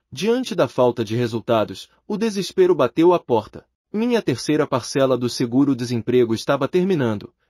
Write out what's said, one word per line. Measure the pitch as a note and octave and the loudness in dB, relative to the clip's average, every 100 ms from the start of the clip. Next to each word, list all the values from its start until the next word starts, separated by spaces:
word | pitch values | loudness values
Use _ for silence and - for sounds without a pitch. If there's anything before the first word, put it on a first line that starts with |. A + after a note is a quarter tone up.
| _ | _
diante | C3 G3+ A#3+ B3 F#3 | -4 -2 0 -2 -2
da | C#3 | 0
falta | - B2 A#2 | 2 2 2
de | G#2+ A2+ | -2 -2
resultados, | A#2+ A2+ - A2+ G2 F#2+ - _ - | -2 -4 -2 0 0 -6 -18 _ -8
o | G#3 | -4
desespero | A3+ G3+ F3 - F3+ | -2 -4 -2 2 4
bateu | E3 B2+ - E3+ | 4 2 2 4
à | F3 | 2
porta. | - A#2 - - - _ _ | 0 -2 -2 -12 -20 _ _
Minha | G#3 A#3+ A#3 | -4 -2 0
terceira | - B2 - D3+ C#3+ | 0 -2 0 0 0
parcela | C3 - C#3+ C3+ B2 | -4 -4 0 2 2
do | B2 | -2
seguro-desemprego | - B2 B2 C#3 B2+ A#2+ B2 A2 B2 A#2 | -4 -2 2 2 0 -4 -4 0 2 2
estava | A2 - C#3 C3+ | 0 -2 -2 0
terminando, | F3+ F3+ F3 A#2+ G#2+ F2 _ | 0 0 0 0 -4 -8 _